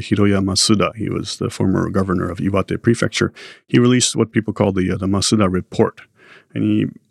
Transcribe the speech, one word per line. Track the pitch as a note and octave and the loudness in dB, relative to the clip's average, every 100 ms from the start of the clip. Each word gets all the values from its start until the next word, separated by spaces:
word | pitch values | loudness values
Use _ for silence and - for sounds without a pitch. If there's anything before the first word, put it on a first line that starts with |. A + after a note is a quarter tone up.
| - | 0
Hiroya | G#2 G2+ G2 | 2 2 2
Masuda, | F#2+ G2 - G2+ F2+ - | 0 0 2 2 0 -4
he | F#2+ | -6
was | F#2+ - - | -6 -8 -6
the | G2 | -6
former | - G2 F#2+ E2+ | -2 0 0 0
governor | F#2+ F#2+ F#2 F2+ | -2 0 -2 -2
of | F2 | -4
Iwate | F#2+ G2 - F#2 | -2 -2 -2 0
Prefecture, | A#2 A#2 - - G2 - - - _ | 2 2 0 0 -2 -4 -20 -20 _
he | B2+ | 2
released | B2 B2+ - A#2+ | 4 2 0 0
what | A2 A#2 | -2 -2
people | G#2 | -2
call | G2+ G#2 | 0 0
the, | F#2+ F#2 | 0 -2
uh, | F#2 | -2
the | F#2 | -2
Masuda | G2 - G#2+ F#2+ | -2 2 2 2
Report. | F#2 - - A2 - - _ - - _ A2+ | 0 -2 0 0 -2 -18 _ -20 -20 _ -4
And | |
he | G#2+ G#2+ G#2 - _ | 0 0 -2 -6 _